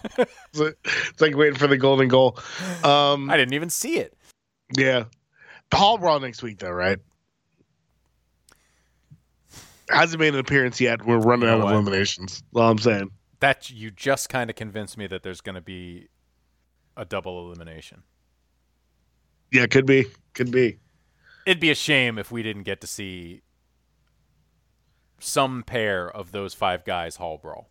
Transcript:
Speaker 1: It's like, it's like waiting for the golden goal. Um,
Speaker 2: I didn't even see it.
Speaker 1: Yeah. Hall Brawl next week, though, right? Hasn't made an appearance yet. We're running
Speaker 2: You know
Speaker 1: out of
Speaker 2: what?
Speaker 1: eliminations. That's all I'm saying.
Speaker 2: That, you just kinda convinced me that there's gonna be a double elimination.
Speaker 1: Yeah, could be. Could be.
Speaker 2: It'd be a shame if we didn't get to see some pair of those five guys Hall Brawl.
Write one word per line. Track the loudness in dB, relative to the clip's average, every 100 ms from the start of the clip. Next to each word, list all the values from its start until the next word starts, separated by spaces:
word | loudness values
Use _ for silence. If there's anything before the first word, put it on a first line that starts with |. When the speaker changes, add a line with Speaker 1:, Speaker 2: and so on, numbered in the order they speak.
| -8 -4
Speaker 1:
It's | -4 -4 -12 -4
like, | -4 -4 -6 -6 -6
it's | 0
like | 0 4
waiting | 2 2
for | 2
the | 4
golden | 4 4 6
goal. | 6 4 2 -10 -12 -10 0
Um, | 4 4 4 0 0
Speaker 2:
I | 2
didn't | 2 -2
even | -4
see | -6 -4 -4
it. | -4 _ _ _ _ _ _ 0
Speaker 1:
Yeah. | 2 0 -2 _ _ _ -20 -20 _
Hall | 4 4 4
Brawl | 2 0
next | -2 -10
week, | -12 -10
though, | -8
right? | -2 -2 -2 -6 _ _ _ _ _ _ _ _ _ _ _ _ _ _ _ _ _ _ _ _ -20 _ _ _ -20 -20 _ -2
Hasn't | 2 2 2
made | 0
an | 0
appearance | 0 0 0 0
yet. | 0 0 0
We're | 4
running | 4 4
Speaker 2:
You | 4
know |
Speaker 1:
out | 2
of | 4
Speaker 2:
what? |
Speaker 1:
eliminations. | 2 2 0 -2 -6 -12 -16 -4
That's | 2
all | 4
I'm | 4
saying. | 2 0 -4 -12 _ _
Speaker 2:
That, | 0 0 -6
you | -16 -16
just | -6 -2 -2 -2
kinda | -6 -6
convinced | -8 -10 -10 -10 -10
me | -10
that | -10
there's | -10 -12
gonna | -14 -14
be | -14 -14 -14 -16 -20 _ _ _ _ _ _ _ _ -16
a | -8
double | -8 -8 -12 -14
elimination. | -16 -18 -18 -20 -20 _ _ _ _ _ _ _ _ _ _ _ _ _ _ _
Speaker 1:
Yeah, | 2 4
could | 4 6
be. | 4 2 -6 _
Could | -6 -2
be. | 0 0 -2 _ _ _ _ _ _ 2
Speaker 2:
It'd | 4
be | 4
a | 2
shame | 2 2 2 -2
if | -6
we | -6
didn't | -6 -6
get | -8 -8
to | -8
see | -12 -10 -12 -14 -18 _ _ _ _ _ _ _ _ _ _ _ _ _ _ _ _ _ _
some | -4 -2 0 -4
pair | -6 -4 -2 -2 -4
of | -10 -12
those | -10 -10
five | -4 -2 -2 -4
guys | -6 -6 -10
Hall | -12 -12
Brawl. | -14 -18 -10